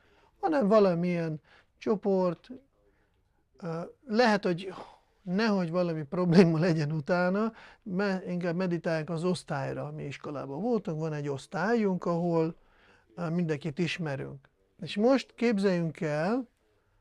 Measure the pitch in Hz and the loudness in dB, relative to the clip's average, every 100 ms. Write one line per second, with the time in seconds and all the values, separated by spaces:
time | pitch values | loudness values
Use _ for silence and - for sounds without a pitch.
0 | _ _ _ - 381 294 196 220 196 170 | _ _ _ -6 0 2 4 6 6 2
1 | 180 170 165 156 _ - _ - 233 214 | 0 -2 -2 -6 _ -20 _ -8 -2 0
2 | 202 190 180 165 - 254 _ _ _ _ | 2 2 2 -2 -10 -20 _ _ _ _
3 | _ _ _ _ _ - 170 165 175 - | _ _ _ _ _ -12 -8 -8 -8 -14
4 | 277 214 240 202 185 175 190 175 - - | -4 2 4 4 0 -2 -6 -14 -16 -20
5 | _ _ 185 185 226 196 170 180 175 160 | _ _ -4 0 2 2 0 0 0 -2
6 | 143 180 180 170 170 160 180 160 147 156 | -4 0 6 8 8 6 2 2 0 -2
7 | 143 175 180 202 220 - - - 214 180 | 0 0 2 0 -2 -6 -20 -18 -8 -2
8 | 202 185 180 180 175 170 190 170 175 160 | 0 -2 -4 -4 -2 -2 -2 -2 -2 -4
9 | 151 165 180 175 - 143 135 135 143 151 | -4 -4 -2 -2 -4 -6 -4 -6 -8 -8
10 | 143 - 160 143 135 139 233 226 - 156 | -10 -10 -10 -8 -8 -6 -2 -2 -2 -4
11 | 160 147 143 135 - 160 196 233 202 180 | -4 -4 -4 -6 -6 -4 0 2 2 0
12 | 180 170 175 165 160 - _ _ _ _ | -2 0 0 0 0 -4 _ _ _ _
13 | _ - 170 175 160 147 165 139 165 - | _ -8 -4 -2 -2 -2 -4 -4 -4 -2
14 | 156 135 135 139 _ _ _ - 147 202 | -6 -6 -8 -12 _ _ _ -14 -8 0
15 | 233 262 - - 233 196 202 175 160 - | 4 4 0 -2 0 2 2 2 -2 -2
16 | 156 151 175 247 233 _ _ _ _ _ | -2 0 0 -2 -6 _ _ _ _ _